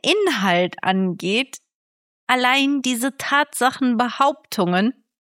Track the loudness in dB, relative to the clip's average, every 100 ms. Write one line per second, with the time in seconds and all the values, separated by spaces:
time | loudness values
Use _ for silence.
0 | -2 0 0 0 2 2 0 -2 -2 0
1 | 0 -2 -4 -2 -4 -10 _ _ _ _
2 | _ _ -2 0 2 2 2 0 -2 -2
3 | -2 -4 -2 -2 -2 0 -2 0 0 0
4 | 0 2 0 0 _ -2 0 2 0 -2
5 | _ _